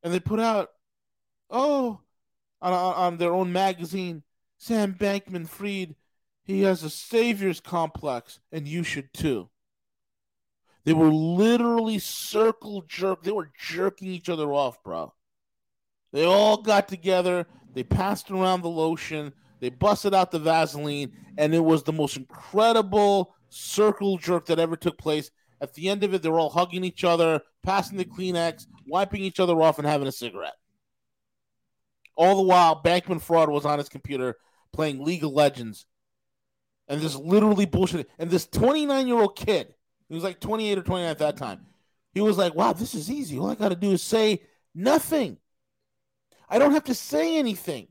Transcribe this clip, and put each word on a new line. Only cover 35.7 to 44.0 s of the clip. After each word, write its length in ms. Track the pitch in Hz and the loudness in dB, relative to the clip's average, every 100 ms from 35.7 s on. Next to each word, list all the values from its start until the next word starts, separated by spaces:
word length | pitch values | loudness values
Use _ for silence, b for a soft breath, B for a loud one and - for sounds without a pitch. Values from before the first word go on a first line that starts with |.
| 101 - _ _ _ _ _ _ _ _ _ _ | -12 -20 _ _ _ _ _ _ _ _ _ _
And 140 | 147 | -6
this 140 | 156 139 | -4 -6
literally 500 | 156 202 214 202 196 | 2 4 6 4 2
bullshit. 420 | 180 185 175 - b | 2 0 -2 -8 b
And 120 | 170 | -2
this 160 | 185 - | -2 -2
twenty-nine-year-old 880 | - 233 302 294 269 262 240 202 - | 0 2 2 0 0 2 2 2 0
kid, 380 | - 190 - _ _ _ _ | -2 -2 -2 _ _ _ _
he 60 | |
was, 100 | 160 | -8
like, 160 | 185 180 | -8 -8
twenty-eight 380 | 185 220 214 202 | -6 -4 -2 -2
or 40 | |
twenty-nine 280 | 170 180 170 | -2 -4 -2
at 80 | 151 | -2
that 180 | 151 143 | -2 -2
time, 300 | 123 92 - _ _ _ _ | -8 -10 -16 _ _ _ _
he 80 | 185 | 0
was 160 | 214 190 | 0 2
like, 160 | 180 | 0
"Wow, 180 | 156 226 | 2 0
this 220 | 180 240 | 0 -6
is 160 | 208 156 | -8 -8
easy. 280 | 285 254 135 | -8 -8 -6
All 120 | 190 | -4
I 40 | |
gotta 220 | 226 208 175 | -2 -2 0
do 160 | 202 | 0
is 100 | 185 | 0